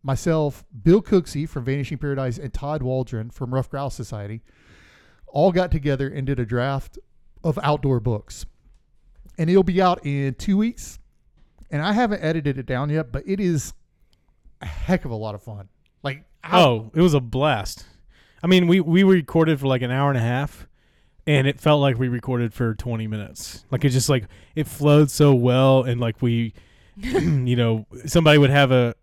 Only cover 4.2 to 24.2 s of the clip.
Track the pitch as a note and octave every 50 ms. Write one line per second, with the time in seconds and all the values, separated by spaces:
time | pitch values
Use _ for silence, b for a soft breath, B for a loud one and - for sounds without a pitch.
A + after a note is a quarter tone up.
4.2 | G2+ G2+ A2 A#2 _ b b b b b b b b b b b b b b b
5.2 | b - - C#3+ D#3 F#3+ F3 F3 F#3 F3 - D#3+ C#3 D3 C#3 B2 C#3 C3+ - D3
6.2 | C3 C3 C#3 B2+ B2 G#2 A#2+ A#2+ A#2+ C#3 C#3 C3+ - - - - - _ _ _
7.2 | _ _ _ _ - E3 D3 - - C#3 D3 C#3 B2+ C#3 C3 A#2+ G#2+ B2 A2+ G#2
8.2 | - _ - - - - _ _ _ _ _ _ _ _ _ _ _ _ _ _
9.2 | - - - - E3 D#3+ F3+ G3 F#3+ E3+ F3+ F3+ F#3+ F3+ F3 F#3 - D3 C#3+ C#3
10.2 | C#3 C3+ B2+ _ - - F#3+ G3 G#3+ A#3 A#3+ - - - - - - _ _ _
11.2 | _ _ _ _ _ _ _ _ - - - C#3+ D3+ F#3+ G#3 A3 B3 A3 G#3 F#3
12.2 | - D#3 E3 E3 C#3+ C#3+ C3+ C3+ B2+ - B2+ B2 C#3 D3 D3 D#3+ D#3 B2 - C3+
13.2 | - - F#3+ G3 G#3 F3+ E3+ D3 - - - - _ _ _ _ _ _ _ _
14.2 | _ _ _ _ _ - _ _ - F2+ - - - - F#3 F3 - C#3+ A2+ G#2+
15.2 | A2 A2 G2+ G2+ _ - G#2+ G2+ G2 - _ _ _ _ _ _ - C#3+ C3+ C#3+
16.2 | _ _ _ _ - E3 F3+ B3+ E3+ C#3 A#2+ A2 A2+ A2+ - D#3+ F3 F#3 D3 C#3+
17.2 | B2+ A#2 G#2+ B2+ C#3 D3+ C3+ G#2+ F#2+ - - - - b b b b b b b
18.2 | b b b b b E3+ F#3 F#3 F3+ E3+ F3 G3 E3+ D#3 E3 F#3 G3 F#3+ F#3+ F3+
19.2 | D3 - - E3 D#3+ D#3 D#3 C#3 C3+ C3+ C3 B2 B2 B2 B2+ C3+ C#3+ C#3+ C#3 B2+
20.2 | A2+ A#2 B2 C3 C#3+ D3 - - - _ _ _ _ _ _ _ _ _ _ _
21.2 | - - D3 C#3 C3 C#3 C3+ - - D#3 D3+ D3 C#3 C#3 B2+ A#2 C3 B2+ A#2+ B2
22.2 | - - B2+ A#2+ A#2+ A2+ - - B2 A#2 A2 - - B2 A#2 A2 A2 G#2+ G#2+ G#2+
23.2 | G2+ - - - - - - - _ _ - C3 - C#3+ B2 C3 A#2+ - C#3 B2+